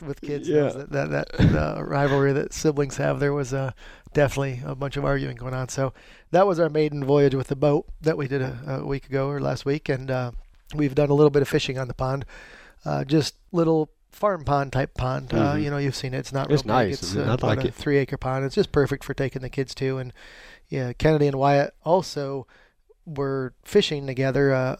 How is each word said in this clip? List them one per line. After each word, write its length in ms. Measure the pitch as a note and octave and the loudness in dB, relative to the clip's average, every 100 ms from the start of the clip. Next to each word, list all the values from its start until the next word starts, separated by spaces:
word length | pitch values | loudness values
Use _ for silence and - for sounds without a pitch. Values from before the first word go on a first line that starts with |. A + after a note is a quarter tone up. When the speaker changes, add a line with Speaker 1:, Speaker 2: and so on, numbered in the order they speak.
Speaker 1:
with 180 | D#3 C#3 | -12 -10
kids 260 | - C#3+ C#3+ | -8 -6 0
Speaker 2:
Yeah. 140 | D3+ | 2
Speaker 1:
knows 140 | C3+ | 2
that, 160 | - C#3+ | -2 -6
that, 200 | C#3+ D3 C#3+ - | -4 -2 -4 -6
that, 240 | - - D2+ - - | 2 4 4 0 -4
uh, 40 | |
rivalry 520 | - C#3 C#3+ C#3 C#3 | -4 0 2 2 2
that 180 | C#3 - | 0 -4
siblings 460 | - D#3+ C#3+ C#3 - | 0 0 0 -2 -2
have, 200 | C#3+ C3+ | -2 0
there 140 | C#3+ | 0
was, 220 | D3 B2+ | -2 -2
uh, 180 | C3+ C3+ - - - - | -4 -4 -8 -18 -20 -4
definitely 480 | - C#3 - C#3 B2 D3 | 2 2 2 -4 -4 -8
a 80 | |
bunch 220 | C3 C#3 C#3+ | -6 -6 -2
of 80 | |
arguing 320 | C#3+ C#3 C#3 A#2+ | 0 0 -2 -8
going 180 | B2+ | -8
on. 140 | C3 B2+ | -6 -6
So 240 | - C3+ - - - _ | -4 -4 -4 -20 -20 _
that 140 | E3+ G3 | 4 4
was 120 | E3 | 4
our 80 | E3 | 2
maiden 360 | D3+ D3+ D3 | 2 0 0
voyage 300 | C3+ C#3+ C#3 | 2 6 6
with 140 | C3 B2+ | 4 -2
the 80 | C3+ | 0
boat 300 | D3 D3 - - | 2 2 -2 -4
that 140 | D3+ D#3+ | -2 -2
we 80 | C3+ | -2
did 140 | C#3 | -2
a, 380 | C3 A#2+ C#3+ C3+ | -4 -6 -8 -6
a 40 | - | -4
week 200 | C#3 - | -6 -4
ago 220 | C3+ C3+ | -4 -2
or 120 | C#3+ | -2
last 240 | C3+ C3+ | -2 -2
week. 240 | C#3 D3+ - | -2 -4 -2
And, 220 | C3 C3 | -4 -2
uh, 220 | B2+ B2 - - _ - | -4 -4 -8 -16 _ -10
we've 200 | D3+ C#3+ | -2 0
done 160 | C3 D3 | 2 4
a 40 | |
little 160 | C#3+ D3+ | 6 6
bit 120 | C#3+ | 6
of 60 | C3+ | 2
fishing 300 | D3+ - C3 | 0 -2 -6
on 100 | B2+ | -8
the 60 | |
pond, 300 | - C3 C#3 C3 - - - - - | -4 -4 -4 -8 -16 -20 -20 -20 -12
uh, 200 | D3+ D3 | -6 -4
just 320 | C#3 D#3 - - _ | 0 0 0 -6 _
little 380 | E3+ D#3+ D#3+ D3+ _ _ | 0 2 2 0 _ _
farm 340 | - G#3 F3+ | -4 -2 -2
pond 280 | C3+ C#3+ C#3 | 0 0 2
type 220 | B2+ C#3+ | -2 -2
pond. 380 | - B2+ C3+ C3 | -2 -2 -2 -2
Uh, 200 | A#2 C#3+ | 0 2
Speaker 2:
Mm-hmm. 100 | D3 | 2
Speaker 1:
you 80 | D3 | -2
know, 80 | C#3+ | -2
you've 160 | C#3 | -2
seen 180 | - C3 | -4 -6
it. 60 | C3 | -6
It's 140 | C3 | -4
not 180 | C3+ C3+ | -4 0
Speaker 2:
It's 140 | D3 | 0
Speaker 1:
real 120 | A2+ B2 | 2 2
big. 100 | G#2 | 2
Speaker 2:
nice. 140 | C#3 | -2
Speaker 1:
It's, 140 | F2 G2 | -4 -2
Speaker 2:
I 40 | |
Speaker 1:
uh, 60 | - | 0
Speaker 2:
like 100 | A#2 | 0
Speaker 1:
about 260 | A#2 A2 | 2 0
a 40 | C3 | -2
Speaker 2:
it. 60 | |
Speaker 1:
three 240 | - D3+ C#3 | -4 0 2
acre 180 | C3 C#3 | 0 -4
pond. 280 | C3 C3 | -4 -2
It's 120 | C3+ G#3 | -2 0
just 160 | - | 0
perfect 320 | D3+ C3+ C#3 | 2 0 -2
for 100 | - | -6
taking 280 | C3+ C3+ C3+ | -4 -4 -4
the 60 | B2+ | -8
kids 260 | - C3 - | -6 -6 -4
to. 220 | C3+ C3 | -4 -4
And 140 | B2+ - - - - - _ | -8 -14 -20 -20 -20 -20 _
yeah, 240 | C#3 B2 | -6 -6
Kennedy 360 | B2 D#3 D#3 D3 | 0 2 4 4
and 100 | C3+ | 4
Wyatt 360 | C#3 C#3+ C#3+ - | 4 4 2 -4
also 640 | D#3 F3+ - D3 C#3 C#3 A#2+ _ _ _ _ _ - | 2 2 2 -6 -8 -8 -12 _ _ _ _ _ -12
were 480 | C#3+ C#3 C3+ B2+ - | -6 -4 -4 -6 -10
fishing 420 | - G#3 G3 D3 C#3 | 2 2 2 -2 -6
together, 460 | B2+ C3+ C3+ C#3 | 0 0 4 4
uh, 220 | C3 B2+ | 4 0